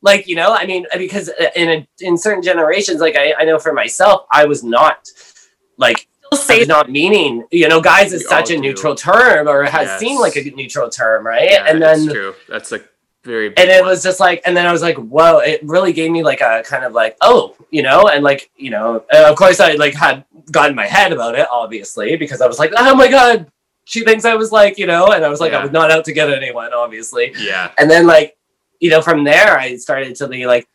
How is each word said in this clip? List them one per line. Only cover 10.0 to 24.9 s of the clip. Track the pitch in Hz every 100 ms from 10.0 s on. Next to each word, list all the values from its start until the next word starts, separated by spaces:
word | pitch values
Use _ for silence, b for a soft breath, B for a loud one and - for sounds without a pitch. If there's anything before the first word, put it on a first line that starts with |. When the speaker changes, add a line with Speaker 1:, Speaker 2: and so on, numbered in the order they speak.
| 220 277
Speaker 1:
like | 208 143
a | 139
neutral | 135 139 151 120
term, | - 113 110 110
right? | 113 170
Speaker 3:
Yeah, | 202 196
Speaker 1:
And | 160
then | 160 156
Speaker 3:
it's | 156
true. | 127 98 95 _
That's | 113 -
a | 110 _ _ _ _
very | 127 117 107
big | -
Speaker 1:
and | 180
it | 185
Speaker 3:
one. | 185
Speaker 1:
was | 185
just | 190 185
like, | 185 175 175
and | 175
then | 175
I |
was | 170
like, | 170 156
"Whoa," | 110 139 165 160
it | 131 151
really | 151 165 190
gave | 165 160
me, | 170
like, | 156 135
a | 127 113 113
kind | 139 127
of, |
like, | 117 110 -
"Oh," | 202 240 - _ _
you | 156
know, | 135 147 208
and, | 143
like, | 143 139 - _
you | 135
know, | 107 110 113 -
and | 151 156
of | 151
course | 190 180
I, | 151
like, | 147 147
had | 143 156 135 _ _ _
gotten | 156 147 131
my | 101
head | 185 196
about | 143 117 120
it, | 156
obviously, | 123 113 110 104 - 107 160
because | 143 131
I | 127
was | 120
like, | 160 214
"Oh | 254 269
my | 254
God, | 269 240 220 160 _ _ _
she | _ 233 226
thinks | 220 233
I | 226
was, | 220
like," | 214 202 196
you |
know, | 185